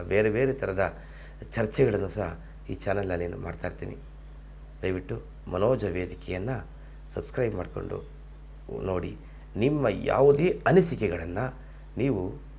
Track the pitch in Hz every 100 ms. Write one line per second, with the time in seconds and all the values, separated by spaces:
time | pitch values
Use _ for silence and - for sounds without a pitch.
0 | 90 98 110 110 135 135 98 95 92 -
1 | - - - - - 113 110 139 123 101
2 | 98 92 87 82 - - - - 101 98
3 | 95 87 87 92 87 82 90 - 98 -
4 | - - - - - - - - 92 92
5 | - 113 - - - 90 107 127 104 87
6 | 87 90 - 92 107 123 - - - -
7 | - - - - 120 98 - - 92 95
8 | - - - - - - - - 95 92
9 | 95 107 - - - 101 127 151 123 92
10 | 87 110 143 143 175 - - 175 170 120
11 | 101 87 85 90 127 - - - - -
12 | 135 107 92 135 -